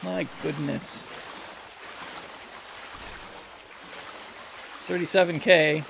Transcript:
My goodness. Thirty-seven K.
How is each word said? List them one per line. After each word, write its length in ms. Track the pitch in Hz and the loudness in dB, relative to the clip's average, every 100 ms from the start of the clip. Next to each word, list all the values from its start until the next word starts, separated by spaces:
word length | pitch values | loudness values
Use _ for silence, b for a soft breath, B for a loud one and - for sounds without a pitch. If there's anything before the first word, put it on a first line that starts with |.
My 240 | 180 185 147 - | -2 -2 -2 -2
goodness. 680 | 160 147 143 143 - - - - - - - - - - - - - - - - - - - - - - - - - - - - - - - - - - - - - - - - - | -4 -2 -2 -2 -2 -4 -6 -10 -12 -12 -12 -14 -16 -14 -14 -12 -10 -10 -12 -14 -14 -14 -14 -12 -12 -12 -10 -12 -12 -14 -14 -16 -16 -16 -14 -12 -12 -12 -14 -14 -14 -12 -12 -12 -2
Thirty-seven 540 | 180 170 196 175 160 | 0 4 6 6 4
K. 420 | - 175 156 151 147 | 10 10 10 6 2